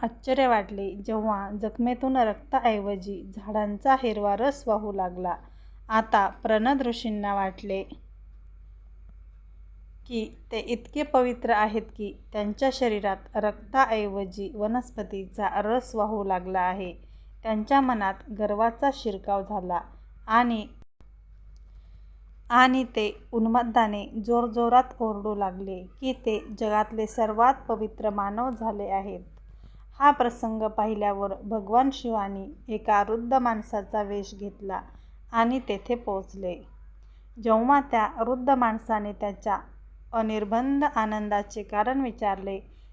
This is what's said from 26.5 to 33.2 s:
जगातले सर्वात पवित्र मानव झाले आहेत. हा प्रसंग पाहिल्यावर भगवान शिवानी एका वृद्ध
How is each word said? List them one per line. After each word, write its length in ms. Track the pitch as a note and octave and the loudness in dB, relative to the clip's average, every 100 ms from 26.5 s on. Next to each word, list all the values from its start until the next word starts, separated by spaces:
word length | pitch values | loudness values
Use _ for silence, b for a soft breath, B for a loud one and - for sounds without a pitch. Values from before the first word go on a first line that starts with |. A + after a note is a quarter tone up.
| G#3 | -4
जगातले 480 | G#3+ G#3+ G#3+ A3 G#3+ | 0 2 0 -2 -4
सर्वात 480 | - A3 G#3+ A#3+ C#4 - | 0 0 6 4 4 -2
पवित्र 420 | A3 G#3+ - G#3+ | -4 -4 -4 -4
मानव 400 | G3+ G3+ G#3 B3+ | -2 -2 -2 -4
झाले 380 | A3+ A3+ G#3 G3+ | -4 -6 -4 -4
आहेत. 320 | G3 G3 F3+ F3+ - b b b b b - | -4 -4 -10 -14 -20 b b b b b 4
हा 120 | C#4+ | 6
प्रसंग 520 | C#4+ B3 A#3+ A3+ A3 | 6 2 0 -6 -2
पाहिल्यावर 720 | A3 A3 G#3+ G#3 G#3 G3 G3+ F#3+ | -2 0 -2 0 0 0 -2 -6
भगवान 480 | G#3 A3 G3 A#3 C4+ | -4 -4 2 4 4
शिवानी 540 | C4+ A#3+ A3 G3 G3 F#3+ - - | 0 -4 -2 -4 -6 -10 -14 -8
एका 340 | G#3+ A3 G#3 | -4 2 4
वृद्ध 320 | G3+ A#3 | 4 -2